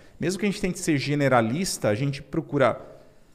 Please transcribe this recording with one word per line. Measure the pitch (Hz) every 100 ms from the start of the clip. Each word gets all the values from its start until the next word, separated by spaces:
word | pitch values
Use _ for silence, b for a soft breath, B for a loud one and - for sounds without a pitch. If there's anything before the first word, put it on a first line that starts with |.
| B B
Mesmo | 160 196
que | 208
a |
gente | 190
tente | 190 180
ser | - 143
generalista, | 127 147 139 123 113 151 190 - 113
a | 104
gente | 143 139
procura. | - 165 139 143 120 - B B B B B